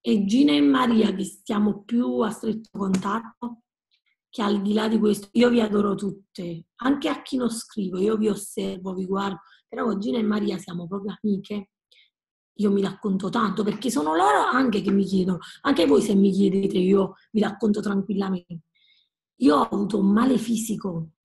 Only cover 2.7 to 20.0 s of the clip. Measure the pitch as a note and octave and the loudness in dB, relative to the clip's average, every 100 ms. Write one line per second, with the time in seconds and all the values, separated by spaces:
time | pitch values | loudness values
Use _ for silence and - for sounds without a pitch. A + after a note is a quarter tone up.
2.7 | F#3+ F#3+ F#3+ G3+ A3 A3+ _ A#3+ A#3+ _ | -8 -2 -2 -2 -6 -8 _ -14 -14 _
3.7 | _ _ _ _ _ _ - G3+ G#3 G3 | _ _ _ _ _ _ -4 -2 0 0
4.7 | G#3 A3 A3 G#3+ G3+ - A#3 A#3+ A#3+ G#3+ | 0 2 2 2 0 -2 2 4 4 2
5.7 | G3+ G3+ F#3+ G3+ - _ - F3 E3 - | 0 0 -2 -6 -8 _ -14 -10 -10 -14
6.7 | _ B3 C#4+ D#4 C#4+ - C4 A#3+ - - | _ -2 -2 -2 -6 -6 -4 -4 -4 -12
7.7 | - F#3 F3+ G#3 A3 G#3+ G3 - - G3 | -8 -6 -2 0 0 0 -2 -6 -8 -8
8.7 | F#3+ F#3 F#3 F#3 G3 G3 F#3 _ _ _ | -8 -10 -8 -4 -4 -4 -8 _ _ _
9.7 | A3+ B3 G3 A3 B3 G#3+ G#3 G3+ F#3+ - | -6 -4 -2 -2 -2 0 0 -2 -4 -8
10.7 | F3 E3+ G3 G3+ F#3 G#3+ G3 - G#3 G3 | -10 -8 -8 -8 -6 -4 -4 -4 -10 -10
11.7 | _ _ _ _ _ _ _ _ _ G#3 | _ _ _ _ _ _ _ _ _ 0
12.7 | G3+ F#3+ - G#3+ F#3+ G3 A#3 G#3+ F#3+ G#3 | 2 0 -4 -4 -2 -2 0 0 0 -2
13.7 | G#3+ B3+ A#3+ D4+ D#4+ G4 G4+ F#4+ B3+ C4 | -2 -2 -2 0 2 2 2 2 2 2
14.7 | G#3 F#3 G3+ F#3+ F#3+ F#3 F3 - - C#4+ | 0 2 2 2 2 0 -2 -6 -8 -2
15.7 | C#4 D#4 - A3 G3+ G3 F#3+ G3 F#3+ G3 | 2 4 4 4 4 4 4 2 2 0
16.7 | F#3+ F#3 G3 F#3+ - _ A3 G#3 - A3 | 0 4 4 2 -4 _ -2 -2 0 0
17.7 | G#3 G#3 G3 G3 G3 G3 F#3 - E3+ _ | 0 0 -4 -2 -4 -2 -4 -8 -18 _
18.7 | _ _ _ _ _ _ _ C4 D4 A#3 | _ _ _ _ _ _ _ 4 4 2
19.7 | G3 G3+ G#3 | -2 -2 2